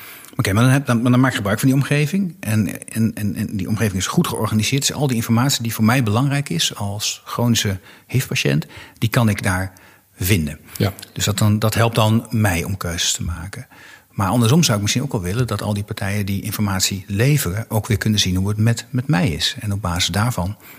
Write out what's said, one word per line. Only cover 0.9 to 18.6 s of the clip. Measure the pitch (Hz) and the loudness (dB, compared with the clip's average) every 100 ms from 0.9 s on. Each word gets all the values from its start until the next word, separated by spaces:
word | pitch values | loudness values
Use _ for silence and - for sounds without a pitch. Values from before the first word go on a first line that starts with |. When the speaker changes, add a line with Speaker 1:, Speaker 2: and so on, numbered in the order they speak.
| 117 | 0
Speaker 1:
maar | 123 | 4
dan | 123 | 4
maak | 131 | 4
ik | 120 | 0
gebruik | 98 110 | -2 2
van | 135 | 2
die | 135 | 2
omgeving. | 131 147 147 196 185 - | 2 0 0 0 -4 -6
En, | 104 107 90 - - | -2 0 0 -4 -10
en, | 110 113 | -2 -2
en, | - 104 | 0 -4
en | 85 107 98 | -4 -4 -4
die | - | -4
omgeving | 110 110 92 | 0 0 0
is | - | 0
goed | - - | 0 0
georganiseerd. | - 104 107 107 139 - | -2 0 0 0 0 -2
Dus | 101 | -2
al | 143 | -2
die | 117 | -2
informatie | 113 113 139 - | 2 2 2 0
die | 113 | -2
voor | 110 | 2
mij | 110 131 | 2 4
belangrijk | 110 107 139 143 143 | 2 2 2 0 -2
is | 165 - - | -2 -2 -4
als | 101 104 - - | -6 -4 -6 -8
chronische | - - 120 110 104 95 - - _ | -8 0 2 2 2 -4 -8 -20 _
hiv-patiënt, | 123 - 131 - - - - - - | -2 -2 -2 0 0 -2 -14 -20 -4
die | 113 | 0
kan | - 113 | 2 2
ik | 98 | 2
daar | 107 92 92 - - _ _ | 0 -2 -4 -10 -20 _ _
vinden. | - 92 98 73 78 - - | -8 0 0 0 -6 -16 -2
Speaker 2:
Ja. | 101 - - | -2 -2 -14
Speaker 1:
Dus | - | -4
dat, | - 104 | -4 2
dan, | 107 107 | 2 4
dat | 110 | 2
helpt | 107 117 | 2 2
dan | 120 110 113 - | 4 4 2 0
mij | 113 104 87 | 0 2 0
om | - 98 | -2 -6
keuzes | 87 85 - | -6 -4 -4
te | - | -2
maken. | 95 82 90 117 - - - - _ | -4 -6 -10 -14 -16 -20 -20 -20 _
Maar | - 98 | -4 0
andersom | 120 113 160 | 2 4 4
zou | 156 104 | 4 2
ik | |
misschien | 101 123 | 0 -2
ook | 139 | -2
wel | 113 | -4
willen | 87 110 120 | -2 -2 -2
dat | 104 | -2
al | 101 | -2
die | 104 | -2
partijen | 101 107 98 104 98 | -4 -6 -4 -2 -2
die | 98 | -4
informatie | 107 101 101 95 - 98 - | -4 -2 -2 0 -2 -4 -4
leveren | 101 131 147 87 101 - | 0 2 2 0 -4 -2
ook | 113 - | -4 0
weer | 104 | 0
kunnen | 110 104 | 2 2
zien | 95 92 | 2 0
hoe | 98 | 0
het | |
met, | 107 | 2